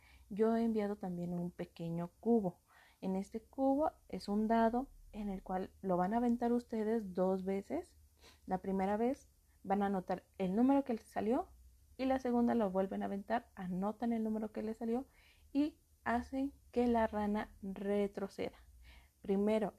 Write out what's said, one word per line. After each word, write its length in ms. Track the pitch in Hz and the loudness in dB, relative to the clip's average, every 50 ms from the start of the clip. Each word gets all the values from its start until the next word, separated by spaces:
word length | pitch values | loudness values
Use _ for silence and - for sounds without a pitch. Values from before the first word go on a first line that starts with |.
| - - - - - - | -20 -20 -20 -20 -16 -8
yo 260 | 214 190 220 220 226 | -2 2 2 4 4
he 80 | 226 233 | 4 2
enviado 320 | 226 220 220 208 202 208 | 2 2 0 0 -2 -2
también 380 | 208 - 185 180 175 175 175 175 | -4 -6 -6 -6 -6 -4 -4 -4
un 180 | 175 175 175 | -4 -4 -6
pequeño 580 | - - 175 - - - 170 165 165 170 170 175 - _ | -6 -8 -10 -12 -10 -10 -8 -6 -4 -4 -6 -6 -8 _
cubo. 400 | - 220 240 226 202 180 - - _ _ _ - - - _ _ | 2 4 4 4 4 0 -4 -6 _ _ _ -20 -20 -20 _ _
En 160 | - 190 190 190 | -6 -4 -4 -4
este 240 | 196 - - 226 | -4 -6 -10 -12
cubo 500 | - - - - 269 269 269 277 311 - - - - - | -14 -10 -4 0 2 4 4 4 2 0 -2 -6 -12 -10
es 220 | - 185 - - | -10 -8 -4 -2
un 180 | 202 208 214 214 | 0 0 2 2
dado 400 | 226 226 226 226 233 240 277 - - - - - | 4 4 4 4 2 0 -2 -6 -10 -18 -20 -16
en 180 | - 208 214 202 | -12 -10 -8 -6
el 140 | 190 190 - | -6 -8 -6
cual 260 | - 190 185 190 - - - | -6 -4 -4 -6 -6 -10 -6
lo 160 | - 190 180 175 | -2 0 2 2
van 160 | 180 185 220 | 2 2 2
a 40 | 233 | 2
aventar 360 | 247 240 233 240 247 240 240 | 2 2 2 2 2 2 2
ustedes 600 | 240 240 - - 220 214 214 226 233 214 190 180 | 0 0 -2 -4 -4 0 0 0 0 -2 -2 -2
dos 300 | 185 185 190 190 190 185 | 0 2 2 2 0 0
veces. 500 | 190 196 196 196 - 247 311 359 - - - - - _ _ - - - - - | -2 -4 -4 -4 -4 -6 -6 -6 -8 -14 -20 -20 -20 _ _ -20 -20 -20 -18 -8
La 140 | - 185 185 | -6 -6 -4
primera 360 | - 196 190 190 190 196 208 | -2 -2 -2 0 0 0 0
vez 320 | 208 233 240 285 - - _ _ _ _ _ _ _ - | 0 0 0 -2 -2 -8 _ _ _ _ _ _ _ -4
van 200 | 196 202 202 202 | 0 0 2 2
a 40 | 196 | 2
anotar 360 | 202 185 180 - 190 180 - _ _ - | 0 -2 -2 -2 -4 -6 -6 _ _ -4
el 180 | 196 180 185 | -2 0 2
número 300 | 220 247 262 277 277 269 | 4 4 6 4 4 2
que 80 | 269 233 | 0 -2
les 140 | 214 - - | -6 -8 -8
salió 420 | - 196 196 208 240 302 370 - - - - - - _ _ - - - | -6 -4 -2 0 0 0 -2 -4 -10 -20 -20 -20 -20 _ _ -18 -8 -4
y 80 | 254 | -2
la 140 | 262 262 262 | 0 0 0
segunda 360 | - 247 240 240 240 240 233 | 0 2 2 4 4 4 4
lo 160 | 240 220 196 | 2 2 2
vuelven 320 | 185 190 196 190 202 202 202 | 2 2 0 0 0 -4 -4
a 40 | 196 | -4
aventar, 420 | 202 196 202 - 220 240 240 - _ | -4 -6 -4 -2 -2 -4 -4 -6 _
anotan 580 | - 190 180 185 180 190 208 220 - 247 233 233 | -10 -8 -4 -4 -2 -2 -2 -2 -2 -2 0 0
el 100 | 226 220 | 0 0
número 300 | 220 214 220 220 214 - | -2 -2 -2 -4 -4 -6
que 100 | 220 214 | -6 -6
les 140 | 214 226 - | -6 -6 -6
salió 280 | 233 226 226 247 277 - _ - - - - _ - - | -4 -2 -2 -2 -4 -6 _ -20 -20 -20 -20 _ -14 -4
y 240 | - 277 294 311 - - _ _ _ _ - | 0 0 0 0 -2 -6 _ _ _ _ -4
hacen 480 | 240 226 240 240 - - 269 269 277 - - - - | -2 0 0 -2 -4 -4 -4 -4 -4 -6 -10 -18 -6
que 160 | - 240 247 247 | -2 0 2 4
la 180 | 233 226 226 220 | 4 4 2 2
rana 440 | - 208 208 208 208 214 - - - - | 0 0 0 0 0 -2 -2 -6 -10 -10
retroceda. 960 | - 196 190 196 202 196 202 208 202 196 202 - 196 196 - - - - - - - - - - - - - - - _ _ _ | -10 -8 -8 -4 -2 0 0 2 0 0 -2 -4 -8 -6 -6 -6 -8 -8 -8 -10 -18 -20 -20 -20 -20 -20 -20 -20 -20 _ _ _
Primero, 520 | - 202 196 196 202 214 220 220 214 175 - | -4 0 0 2 2 2 2 2 0 -2 -4